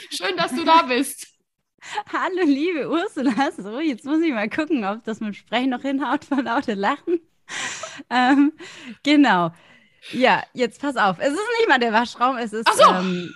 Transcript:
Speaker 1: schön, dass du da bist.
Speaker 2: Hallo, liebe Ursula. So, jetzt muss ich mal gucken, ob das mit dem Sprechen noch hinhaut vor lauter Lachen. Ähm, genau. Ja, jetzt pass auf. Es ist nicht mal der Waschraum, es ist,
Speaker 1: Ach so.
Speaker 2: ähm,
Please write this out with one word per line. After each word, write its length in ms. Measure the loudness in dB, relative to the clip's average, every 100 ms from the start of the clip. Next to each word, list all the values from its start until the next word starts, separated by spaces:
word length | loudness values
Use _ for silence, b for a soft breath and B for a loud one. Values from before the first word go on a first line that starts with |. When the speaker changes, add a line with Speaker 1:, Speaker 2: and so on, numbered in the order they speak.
| B
Speaker 1:
schön, 260 | -6 -4 -2
dass 160 | -2
du 100 | 0
da 180 | 4 4
bist. 480 | 4 0 -2 -8 -18 _ _ _ _ _ B -10 -6
Speaker 2:
Hallo, 320 | -4 -2 0
liebe 440 | 2 2 0 -2 -2
Ursula. 640 | -2 -2 -2 0 0 0 -4
So, 240 | -8 -4
jetzt 240 | -4 -4
muss 160 | -2 0
ich 100 | 0
mal 160 | 0 -2
gucken, 360 | -4 -2 -2
ob 200 | -2 -6
das 160 | -8 -8
mit 80 | -8
dem 60 |
Sprechen 360 | -10 -6 -2 -2
noch 120 | -2
hinhaut 420 | -4 -4 -2 -4
vor 180 | -2 -4
lauter 340 | -2 -2 -2 -2
Lachen. 440 | -2 -2 -4 -6 _ _ B B B B B B -4
Ähm, 420 | 0 4 4 4 B -14 B -18 -6
genau. 480 | 2 4 6 4 0 b b b b b b
Ja, 300 | 2 4 4 0
jetzt 260 | -4 -4 -4
pass 160 | -4 0
auf. 220 | 0 2
Es 100 | -2
ist 200 | -2 -2 0
nicht 100 | 2
mal 100 | 2
der 140 | 2
Waschraum, 440 | 0 0 0 -2 0
es 160 | -6
ist, 140 | -2 2
Speaker 1:
Ach 40 |
so. 200 | 6 6
Speaker 2:
ähm, 400 | 6 -2 -4 -8